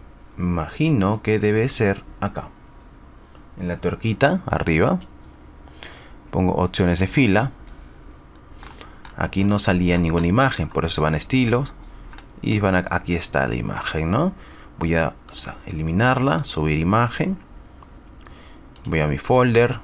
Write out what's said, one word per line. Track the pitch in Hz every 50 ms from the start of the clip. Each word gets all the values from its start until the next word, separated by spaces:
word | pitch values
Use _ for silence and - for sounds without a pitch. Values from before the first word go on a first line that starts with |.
| - - - - - - - -
imagino | 90 90 87 85 78 - - - 151 160 151 113 95 98 110 110
que | - 110 107 107
debe | 101 104 104 110 113 135
ser | - - 113 98 98 - - - - -
acá. | - 101 - - - - - - - - - - - - - - - - - - - - - - - - - -
En | 92 87
la | 87 -
tuerquita, | - 107 98 - - 113 110 - 135 147 180 185 - -
arriba. | - 73 - 85 80 78 95 139 185 180 - - - - - - - - - - - - - - - - - - - - - - - - - -
Pongo | - - 92 90 -
opciones | - 90 90 - - 95 87 87 82
de | 95 -
fila. | - 151 131 104 92 107 120 127 - - - - - - - - - - - - - - - - - - - - - - - - - - - - - - - - - -
Aquí | 82 85 - 95 98
no | 101 104 101
salía | - 101 92 87 90 87 87 87
ninguna | 87 80 82 85 85
imagen, | 87 92 123 139 131 - - 82 76
por | - 78 -
eso | - - - 76
van | 78 78
a | 76
estilos. | - - - 131 127 117 98 - 147 - - - - - - - - - - - - - - -
Y | - - 110 104
van | 101 98 92
a, | 90 90 -
aquí | - 90 - - 87
está | 85 - - - 71 65 60
la | 58
imagen, | 62 57 50 50 - - - - 80 80 82
¿no? | 95 131 165 190 - - - - - - - - - -
Voy | 82 82 82
a | 82 80 - - - - -
sa-, | - - - - - - -
eliminarla, | - 95 78 78 80 85 95 117 127 131 120 127 139 - - -
subir | - - 80 76 78 78 76
imagen. | 80 87 104 113 120 117 - - 156 185 190 - - - - - - - - - - - - - - - - - - - - - - - - - - - - - -
Voy | - 78 80
a | 76 76
mi | 71 69
folder. | - - 131 127 123 123 113 117 120 120 120 107